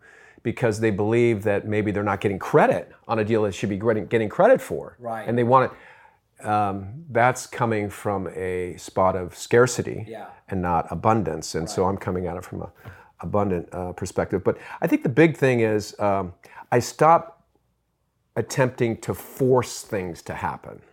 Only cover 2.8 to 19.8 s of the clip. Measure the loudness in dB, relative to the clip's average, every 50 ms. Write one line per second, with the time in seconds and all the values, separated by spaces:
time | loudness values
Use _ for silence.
2.8 | -4 -8 -14 _ _ -4 -2 -2 0 2 2 2 2 0 -2 -4 -4 -4 -4 0
3.8 | 0 0 0 0 0 0 0 0 0 0 2 4 6 6 6 4 2 -4 -8 -8
4.8 | -8 -10 -14 -14 -10 -10 -8 -6 -4 -2 0 2 4 6 6 6 6 4 -2 -10
5.8 | -20 -20 -20 -20 -20 _ _ _ _ _ _ -10 -4 -2 0 0 0 0 -2 -6
6.8 | -8 -12 -14 -14 -14 -4 0 2 4 4 2 0 -6 -12 -6 -2 -2 0 0 0
7.8 | -2 -4 -8 -6 -4 -4 -2 -2 -4 -6 -6 -6 -6 -4 -4 -4 -6 -6 -8 -12
8.8 | -16 -6 0 2 2 2 2 0 -4 -8 -10 -14 -2 2 6 6 6 4 2 -2
9.8 | -6 -6 -8 -8 -10 -12 -14 -16 -16 -18 -20 -20 _ -6 -4 -2 0 0 0 0
10.8 | 0 -2 -6 0 2 2 2 2 2 -2 -4 -6 -8 -6 -6 -6 -6 -4 -2 0
11.8 | 0 0 0 -2 -4 -4 -4 -4 -4 -4 -6 -8 -10 -12 -12 -12 -12 -14 -16 _
12.8 | -20 -20 -20 -20 -20 -20 _ _ -8 -2 0 0 0 0 0 -2 -4 -6 -8 -8
13.8 | -8 -8 -8 -8 -10 -6 -4 -4 -2 -2 -2 -2 0 -2 -2 -2 -8 -16 -8 -6
14.8 | -2 -2 0 0 -2 0 4 6 4 4 4 2 2 2 4 4 2 2 2 0
15.8 | -2 -4 -6 -2 0 0 0 0 -2 -6 -10 -16 _ -20 -20 -20 -6 0 0 0
16.8 | 0 0 0 4 6 6 6 4 2 -2 -12 _ _ _ _ _ _ _ _ _
17.8 | _ _ _ _ _ _ _ _ _ _ _ -6 -6 -2 0 0 0 0 2 0
18.8 | -2 -2 -2 -4 -6 -8 -8 -8 -10 -14 -4 -2 2 4 4 4 2 0 -6 -12